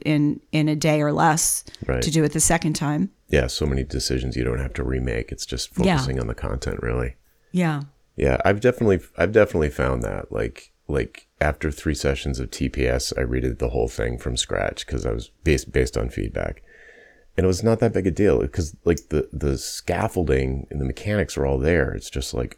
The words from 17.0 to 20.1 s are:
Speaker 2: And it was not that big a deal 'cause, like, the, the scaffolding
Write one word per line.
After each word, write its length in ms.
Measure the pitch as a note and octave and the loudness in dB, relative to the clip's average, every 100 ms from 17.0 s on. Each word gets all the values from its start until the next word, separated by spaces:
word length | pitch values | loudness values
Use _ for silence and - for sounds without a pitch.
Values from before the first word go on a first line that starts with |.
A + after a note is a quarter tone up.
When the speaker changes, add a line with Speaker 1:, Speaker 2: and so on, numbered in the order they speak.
| - _ _ - | -20 _ _ 0
Speaker 2:
And 80 | |
it 40 | F#2 | 2
was 160 | F#2 | 4
not 160 | A2 A2+ | 2 4
that 120 | A2+ | 2
big 140 | F#2 F#2+ | 2 0
a 60 | |
deal 360 | D#2 G2+ C2 - | 4 4 4 2
'cause, 280 | - D2+ - - | -2 -4 -2 0
like, 140 | E2 - | 0 0
the, 180 | D#2 - | -2 -2
the 240 | D2 D2 C2 | -2 -2 -2
scaffolding 1120 | - - - F2+ G#2+ | -4 -8 -4 -2 0